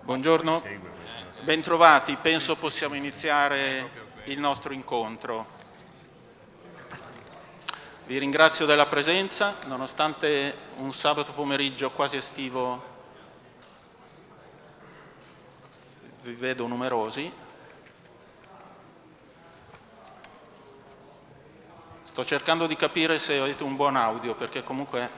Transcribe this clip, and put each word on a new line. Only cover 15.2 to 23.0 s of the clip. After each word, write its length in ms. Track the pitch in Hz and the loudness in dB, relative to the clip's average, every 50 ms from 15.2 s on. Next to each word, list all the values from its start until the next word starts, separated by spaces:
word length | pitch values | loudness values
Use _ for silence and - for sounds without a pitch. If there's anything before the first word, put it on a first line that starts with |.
| - - - - - - - - - - - - - - - - - - - - | -20 -20 -20 -20 -20 -20 -20 -20 -20 -20 -20 -20 -20 -20 -20 -20 -20 -20 -20 -16
vi 100 | - 123 | -14 -14
vedo 340 | 117 120 123 131 127 123 120 | -8 -4 -2 -2 -2 -2 -4
numerosi. 640 | 117 120 120 127 131 123 117 107 113 107 135 147 180 - - - - - - - - - - - - - - - - - - - - - - - - - - - - - - - - - - - - - - - - - - - - - - - - - - - - - - - - - - - - - - - - - - - - - - - - - - - - - - - - - - - - - - - - - - - - - - - | -4 -4 -4 -2 0 0 0 0 -2 -4 -6 -8 -8 -10 -16 -20 -20 -20 -20 -20 -20 -20 -20 -20 -20 -20 -20 -20 -20 -20 -20 -20 -20 -20 -20 -20 -20 -20 -20 -20 -20 -20 -20 -20 -20 -20 -20 -20 -20 -20 -20 -20 -20 -20 -20 -20 -20 -20 -20 -20 -20 -20 -20 -20 -20 -20 -20 -20 -20 -20 -20 -20 -20 -20 -20 -20 -20 -20 -20 -20 -20 -20 -20 -20 -20 -20 -20 -20 -20 -20 -20 -20 -20 -20 -20 -20 -20 -20 -20 -20 -20 -20 -20 -20 -20 -20 -20 -20
Sto 200 | - - - 123 | -10 -6 -6 -2
cercando 420 | - 151 143 - 165 165 165 165 | 0 0 0 2 2 2 2 2
di 100 | 160 156 | 0 2
capire 420 | 160 160 147 - 175 | 0 0 0 2 2